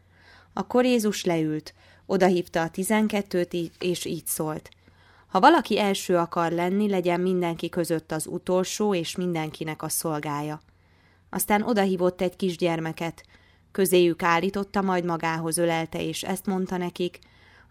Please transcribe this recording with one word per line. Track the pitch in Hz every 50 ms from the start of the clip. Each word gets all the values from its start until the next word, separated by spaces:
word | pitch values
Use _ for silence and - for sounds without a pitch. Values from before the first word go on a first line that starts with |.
| _ _ _ _ _ - - - - _
Akkor | _ 214 190 - - 247 247
Jézus | 254 247 240 208 214 196 - -
leült, | 180 170 165 160 156 151 156 - - - _ - - - _ _
odahívta | - 190 185 185 180 180 175 175 - - 170
a | 165 165
tizenkettőt | - 190 190 - 220 214 214 208 214 202 202 - - 180 175 175
í-, | - 175 170 160 - _
és | - 180 175 - -
így | - 170 160 -
szólt: | - - - 160 156 151 - - - - _ _ - _ _ _ _ - - _
„Ha | _ - 190
valaki | 226 285 339 311 233 - 220 190
első | 208 196 196 - - - 180
akar | 175 170 170 - 175 170 165
lenni, | 170 170 175 180 190 202 214 208
legyen | 196 185 175 180 175 175
mindenki | 180 185 185 180 175 170 165 165 - 165
között | - 180 165 156 165 160 - -
az | 165 160 -
utolsó, | - - 180 - - 180 185 185 - - - 214 208 196
és | 170 160 - -
mindenkinek | - 180 180 170 160 156 156 - - 160 160 156 -
a | - 160
szolgája.” | - - - 165 156 151 151 156 143 143 151 151 151 151 - _ _ _ _ _ _ _ _ _ _ _ _ _
Aztán | - 196 - - 214 208
odahívott | 208 214 247 202 196 196 190 180 180 180 180 -
egy | 185 180 -
kisgyermeket, | - 196 185 170 - 180 170 165 165 160 160 156 - 170 165 - - - _ - - _ _ _ _ _ _
közéjük | - - 190 165 180 180 175 170 165 -
állította, | 185 170 170 170 175 196 - 202 202 196 - 202
majd | 196 196 185 180 170
magához | 175 170 160 165 165 160 165 165 165 156 170
ölelte, | 170 170 165 165 165 160 - 170
és | 165 160 160 -
ezt | - - 190 185 -
mondta | 208 190 185 185 - 185
nekik: | 180 180 175 - - 180 175 - - - _ _ _ - - - - - _